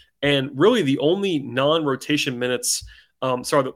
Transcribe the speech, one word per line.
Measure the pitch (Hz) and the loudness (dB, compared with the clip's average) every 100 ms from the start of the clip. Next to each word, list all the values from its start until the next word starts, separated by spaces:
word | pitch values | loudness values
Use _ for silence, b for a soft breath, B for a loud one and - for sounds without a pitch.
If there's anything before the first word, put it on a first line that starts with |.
| B _ | B _
And | 143 139 131 | 0 2 0
really | 131 196 247 | 2 4 4
the | 139 139 | 2 2
only | 143 196 202 151 | 2 2 0 -2
non-rotation | 120 120 143 165 147 131 - 147 143 120 | -2 0 2 2 0 -4 -2 -2 -2 -4
minutes, | 123 123 - - B B B _ | -2 -2 -2 -6 B B B _
um, | 131 127 | -4 -4
sorry, | - 147 | 0 0
the, | 127 | 0